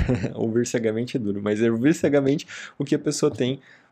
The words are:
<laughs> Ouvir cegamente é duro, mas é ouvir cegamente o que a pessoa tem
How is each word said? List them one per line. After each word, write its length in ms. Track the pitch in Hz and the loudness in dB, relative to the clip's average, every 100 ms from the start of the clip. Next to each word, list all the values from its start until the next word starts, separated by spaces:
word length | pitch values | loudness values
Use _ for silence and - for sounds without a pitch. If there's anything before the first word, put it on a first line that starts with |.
| 120 | 0
<laughs> 180 | 110 113 | 0 -2
Ouvir 320 | 107 113 113 120 | -4 0 0 0
cegamente 500 | 123 113 110 123 135 | 0 0 -2 -2 -4
é 40 | |
duro, 220 | 104 101 | -4 -2
mas 180 | 104 104 | -2 2
é 100 | 117 | 2
ouvir 240 | 113 139 | 4 2
cegamente 520 | 170 170 143 135 147 - - - - | 2 2 2 2 0 -4 -14 -16 -8
o 60 | |
que 100 | 143 | -2
a 40 | 147 | 0
pessoa 320 | 151 143 151 | 0 0 0
tem 300 | - 123 139 - - _ | 0 -2 -2 -10 -20 _